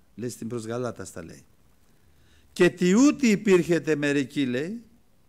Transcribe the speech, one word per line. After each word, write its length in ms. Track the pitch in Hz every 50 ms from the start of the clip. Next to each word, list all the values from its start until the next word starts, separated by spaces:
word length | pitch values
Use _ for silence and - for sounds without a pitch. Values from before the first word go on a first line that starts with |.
| _ _ _
Λέει 140 | - 113 123
στην 180 | 110 - 117 113
προς 180 | 120 120 110
Γαλάτας 460 | 110 117 123 127 117 98 - 95 90
τα 120 | - 92 82
λέει. 220 | 80 82 - - _ _ _ _ _ _ _ _ _ _ _ _ _ _ _ _ _ _ _ _ _ -
«Και 140 | - 180 175
τι 240 | 175 - 185 175 185
ούτε 340 | 220 269 294 - - - 226
υπήρχετε 680 | 208 185 - 202 185 180 160 143 175 160 - 156 156
μερικοί», 500 | 147 147 147 139 143 139 - - 147 139
λέει, 380 | 123 123 127 151 175 220 240 226 - _ _ _ _ _ _ _